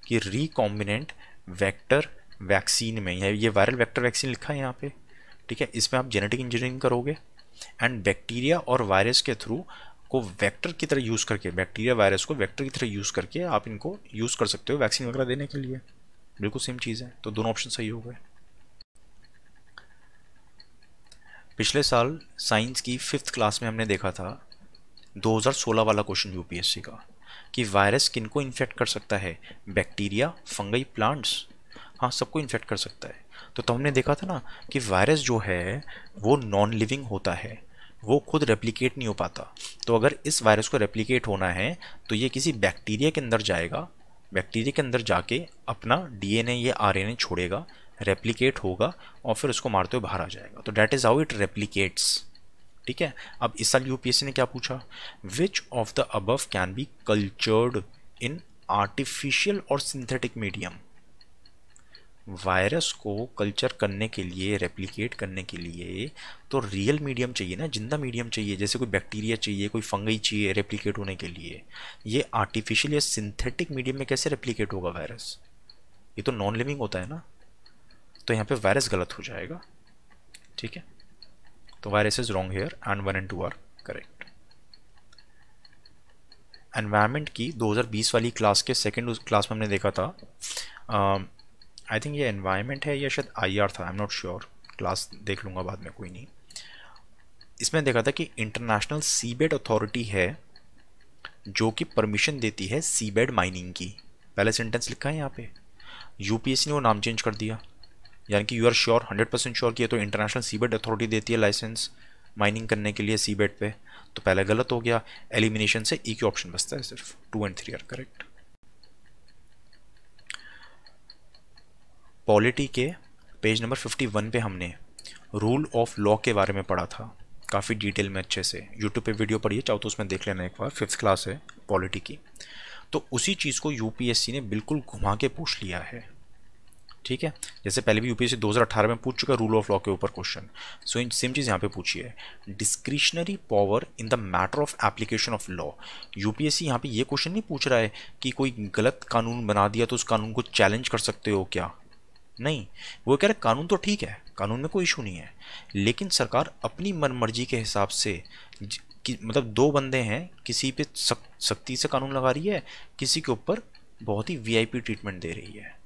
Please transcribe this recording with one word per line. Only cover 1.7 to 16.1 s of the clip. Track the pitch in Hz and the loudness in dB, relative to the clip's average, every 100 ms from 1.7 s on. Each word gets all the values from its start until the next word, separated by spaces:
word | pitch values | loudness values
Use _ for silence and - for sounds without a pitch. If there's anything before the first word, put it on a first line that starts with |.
| - - 139 - - - - | 0 2 4 2 -6 -16 -6
वैक्सीन | 98 98 - - 113 113 | 2 4 4 0 0 -2
में, | 92 | -2
ये, | 90 98 | 0 2
ये | 104 113 | 4 4
वायरल | 101 101 127 | 6 6 6
वेक्टर | 117 - | 2 2
वैक्सीन | 123 - 135 | 0 2 -2
लिखा | 120 - | -4 -6
है | 147 | -4
यहाँ | 135 127 | -4 -6
पे, | 143 - - - - - - | -10 -10 -20 -20 -20 -16 -8
ठीक | 117 | -4
है, | 135 113 | -2 0
इसमें | - 127 | 0 2
आप | 131 | 2
जेनेटिक | 107 101 120 | 2 2 0
इंजीनियरिंग | 123 117 127 131 | 0 -2 -2 0
करोगे | 131 120 131 156 - - - - - - | 2 2 0 -4 -8 -20 -20 -18 -16 0
and | 120 | 0
बैक्टीरिया | 123 98 95 - 117 131 170 | 2 2 0 -2 0 2 2
और | - 127 | 4 2
वायरस | 107 95 107 123 | 6 6 6 4
के | - 113 | 2 -2
through | - 131 185 - - - - | -2 -4 -6 -14 -16 -18 -2
को | 131 | -2
वेक्टर | 107 92 101 - - | -2 0 0 0 -6
की | 165 151 | -4 0
तरह | 139 | 0
यूज़ | 113 113 - | 2 0 0
करके, | 107 92 | -2 -2
बैक्टीरिया | 87 95 - 117 | -2 -2 0 2
वायरस | 123 98 98 - | 6 6 6 0
को | 147 | -2
वेक्टर | 98 - | -2 -2
की | 135 | -6
तरह | - 120 | -2 -4
यूज़ | 101 101 | -2 -4
करके | - 92 156 | -4 -4 -4
आप | 175 110 - | 0 0 -2
इनको | 107 156 202 - 107 | -8 -8 -10 -10 -4
यूज़ | 117 - | -2 0
कर | 107 | 0
सकते | - - | -2 -2
हो | 143 | 2
वैक्सीन | 113 - 127 | 2 2 -2
वगैरह | 123 127 | -2 0
देने | 131 143 | -2 -4
के | 143 | -6
लिए। | 131 131 - - - | -8 -8 -12 -20 -20